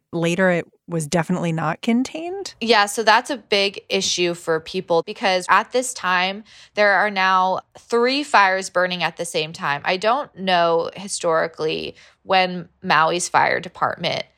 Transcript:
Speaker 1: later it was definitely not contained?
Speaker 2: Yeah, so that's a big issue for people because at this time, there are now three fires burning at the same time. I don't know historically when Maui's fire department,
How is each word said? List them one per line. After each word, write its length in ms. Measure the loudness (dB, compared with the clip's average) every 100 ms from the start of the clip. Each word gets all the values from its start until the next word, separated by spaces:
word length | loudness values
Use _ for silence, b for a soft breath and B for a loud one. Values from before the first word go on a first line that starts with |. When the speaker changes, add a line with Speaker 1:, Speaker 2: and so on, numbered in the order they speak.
| _
Speaker 1:
later 380 | -2 0 2 2
it 160 | 2 -4 _ -6
was 180 | -6 0
definitely 440 | -2 0 -2 -2
not 300 | -2 -4 -4
contained? 720 | 0 0 -2 -6 -8 -8 -10 -8
Speaker 2:
Yeah, 260 | 2 2 2
so 160 | 0
that's 280 | 4 2 2
a 60 | -8
big 440 | 0 0 0 -4 -4
issue 460 | -4 -2 0 -2
for 260 | -2 -2 -4
people 420 | -4 -8 0 -2
because 420 | -2 -4 0 0 2
at 240 | 2 2
this 220 | -4 -4
time, 500 | -6 -2 0 0 -4 B B B
there 180 | 0 4
are 180 | 4 2
now 500 | 0 2 2 2 -2 -6 -20
three 440 | -4 0 2 0
fires 480 | 2 4 6 2 -2
burning 320 | -2 0 -2
at 140 | -4 -4
the 80 |
same 280 | -4 -4 -4
time. 300 | -6 -4 -2
I 120 | -2 0
don't 400 | 0 0 -4 -6
know 520 | 0 2 4 2 -2
historically 1000 | -8 -10 -4 0 0 -2 -4 -4 -4 -8 b b b
when 460 | 0 2 2 -4 -12 _
Maui's 460 | 0 2 2 0 0
fire 300 | 2 2 0
department, 680 | -6 -4 -4 -2 -4 -6 -8